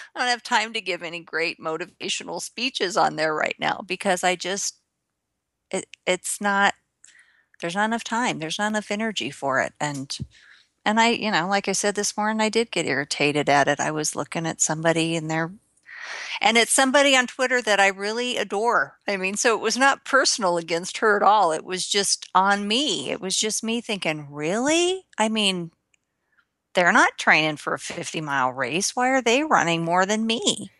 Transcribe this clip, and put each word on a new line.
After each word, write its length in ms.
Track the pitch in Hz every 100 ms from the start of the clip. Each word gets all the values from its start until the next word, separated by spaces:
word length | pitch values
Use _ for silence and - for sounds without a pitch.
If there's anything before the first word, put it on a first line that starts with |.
| - 302
I 40 |
don't 80 | 247
have 140 | 240
time 300 | - 240 220
to 80 | 226
give 200 | 185 175
any 180 | 170 170
great 380 | 165 156 170 -
motivational 800 | 160 160 170 _ 170 - 175 170
speeches 560 | - - 247 - 196 214
on 180 | 156 151
there 180 | 156
right 220 | 156 - -
now 240 | 151 - 190
because 340 | 185 202 180
I 120 | 180 180
just, 400 | 180 196 - - _ _ _ _ _ _ _ _ _
it, 140 | 190 - - -
it's 360 | 180 - -
not, 320 | 202 196 196 - _ _ _ _ _ _ _ _
there's 140 | 170 180
not 100 | 214
enough 180 | 226
time. 360 | - 226 247 147
There's 200 | 156 170
not 80 | 208
enough 200 | 214 208
energy 400 | 208 220 196 110
for 300 | 143 139 131
it. 120 | 85 _
And, 380 | 147 143 139 - 131 _ - - _ _ -
and 140 | 220
I, 100 | 226
you 200 | 233 214
know, 160 | 175 175
like 220 | 202 196
I 40 |
said 220 | 190 208 202
this 220 | 202 -
morning, 240 | 208 220
I 80 | 220
did 200 | 220 233
get 140 | 180 -
irritated 600 | 135 147 - 147 147 143
at 180 | 143 139
it. 100 | 143
I 120 | 143
was 220 | 156 151 -
looking 300 | 147 170 165
at 120 | -
somebody 540 | - 156 165 165 165 165
and 140 | 156
they're, 220 | 160 165 202 _ _ - - - - - -
and 160 | 202 233
it's 140 | 220
somebody 420 | - 269 285 277 262
on 120 | 247
Twitter 340 | - 254 254
that 180 | 226 202
I 80 | 196
really 500 | 190 202 226 247 262
adore. 600 | 202 202 226 208 - _ -
I 100 | 196
mean, 180 | 190 202
so 180 | 254 214
it 60 |
was 160 | 214 226
not 280 | 269 - -
personal 520 | 269 - - 190 175
against 400 | 165 170 190 -
her 160 | 226 208
at 60 |
all. 280 | 202 214 180
It 120 | 156 -
was 220 | 185 -
just 400 | 208 190 - - 185
on 320 | 196 202 202
me. 420 | 226 294 180 127
It 100 | -
was 160 | 190 185
just 260 | 214 -
me 160 | 220 233
thinking, 460 | - 202 170 156 143
"Really? 760 | 143 151 208 269 320 349 381 _ -
I 120 | 220
mean, 420 | 220 202 185 170 _ _ _ _ _ _ _ _ _ _ -
they're 160 | 175
not 260 | 226 349 -
training 400 | - 170 156 151
for 160 | -
a 60 | 151
fifty-mile 720 | - - 156 175 151 139 127
race. 420 | 123 123 160 202 -
Why 140 | 254
are 120 | 269
they 220 | 240 247
running 400 | 311 185 170 165 165
more 200 | 175 190
than 200 | 214 220
me?" 420 | 226 403 - 196